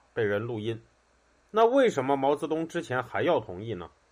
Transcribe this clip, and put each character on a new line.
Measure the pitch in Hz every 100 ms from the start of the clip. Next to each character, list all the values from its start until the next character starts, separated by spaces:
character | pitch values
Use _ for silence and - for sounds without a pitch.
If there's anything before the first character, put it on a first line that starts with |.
| _
被 | -
人 | 104 101
录 | 117 113
音， | 107 117 - _ _ _ _ _ _
那 | 214
为 | 226 277 240
什 | 143
么 | 131 139
毛 | 135 147
泽 | 151
东 | 160 165
之 | 170
前 | 120 127
还 | 120 101
要 | 139 147
同 | - 90
意 | 113
呢？ | 95 85 _ _